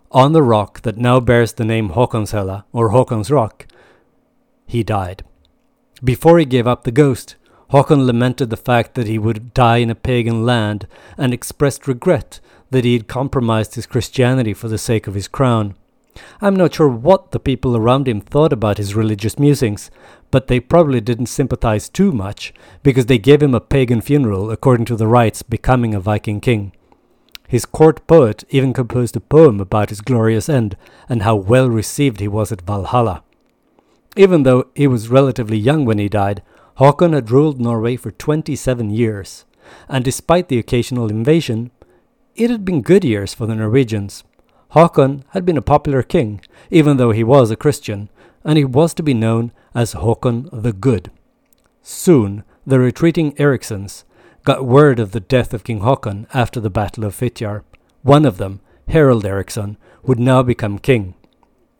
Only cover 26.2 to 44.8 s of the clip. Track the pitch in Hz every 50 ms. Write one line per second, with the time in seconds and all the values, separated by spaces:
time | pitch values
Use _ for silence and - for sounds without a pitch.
26.2 | - - 104 104 - 131 120 107 101 98 - _ _ _ _ _ _ _ _ _
27.2 | _ _ - - _ - - 120 - - - - 156 160 156 - - - 160 165
28.2 | 135 107 104 - - _ - 139 131 135 120 - 127 113 - 127 120 113 - 113
29.2 | - _ 139 151 165 147 110 98 98 95 - 107 104 - 110 98 104 127 131 117
30.2 | 113 110 113 110 104 - 156 131 113 104 92 - _ - _ _ - - 127 117
31.2 | 98 110 113 104 92 95 123 131 131 127 113 110 104 - - - 147 139 113 98
32.2 | 101 104 101 110 107 - 117 92 85 - 104 101 92 - - 123 120 110 87 80
33.2 | - _ _ _ _ _ _ _ _ _ _ _ _ _ _ _ _ _ _ -
34.2 | 196 190 180 160 139 131 127 127 127 - _ - 143 139 123 117 104 117 123 135
35.2 | 139 135 123 - 120 107 110 107 104 127 151 160 143 117 110 104 101 101 101 104
36.2 | 98 101 104 95 - _ _ _ _ _ _ - 131 143 143 - 175 170 160 143
37.2 | 120 107 120 135 151 156 143 127 117 117 120 113 110 117 127 120 - 113 101 -
38.2 | - - 151 156 156 - 143 110 - 131 127 120 117 104 104 110 120 110 107 101
39.2 | 95 - - - _ _ _ _ _ - - - - - - 135 123 135 - -
40.2 | - - 165 180 175 - 135 117 107 - - 120 117 - 127 123 117 110 104 110
41.2 | 113 139 160 170 147 - 117 110 117 123 - _ - _ _ _ _ _ _ _
42.2 | _ _ _ - 220 240 247 220 196 190 180 147 107 - 170 196 - 120 110 101
43.2 | 98 98 - - 117 104 113 110 110 107 113 139 135 110 110 104 101 101 - -
44.2 | - _ _ _ _ _ _ _ _ _ - 151